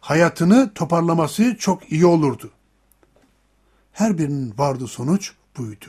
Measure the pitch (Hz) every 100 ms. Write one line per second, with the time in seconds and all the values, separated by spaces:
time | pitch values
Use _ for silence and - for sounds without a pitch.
0 | - 151 170 - 170 226 269 - 160 170
1 | 170 165 151 - 233 214 - 185 - 156
2 | 175 170 147 117 110 _ _ _ _ _
3 | _ _ _ _ _ _ _ _ _ -
4 | 220 180 147 143 127 104 143 127 127 -
5 | 123 190 - - _ - 117 104